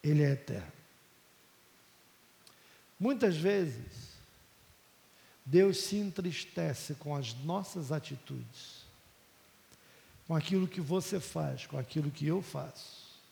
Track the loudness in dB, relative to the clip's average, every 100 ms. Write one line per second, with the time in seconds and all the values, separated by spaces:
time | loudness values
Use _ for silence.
0 | 6 6 6 4 -2 -8 -8 -16 -20 -20
1 | -20 -20 -20 -20 -20 -20 -20 -20 -20 -20
2 | -20 _ -20 _ -20 -20 -20 -20 -20 _
3 | 0 4 4 4 4 4 2 -2 -10 -14
4 | -16 -20 -20 -20 -20 -20 -20 -20 _ _
5 | _ -20 -20 -18 6 8 8 4 0 -2
6 | -2 -2 -4 -4 -6 -2 -2 -2 -6 -8
7 | -4 -4 -4 -6 -4 -4 -4 -8 -4 -4
8 | -4 -12 -10 -10 -10 -16 -18 -20 -20 -20
9 | -20 -20 -20 -20 -20 -20 -20 -20 -20 -20
10 | -20 -20 -2 -2 2 2 2 -2 -2 -2
11 | 0 -4 -4 -2 -2 -4 -6 -6 -4 -2
12 | -2 -2 0 0 -2 -8 -8 -12 -18 -18
13 | -20 -20 -20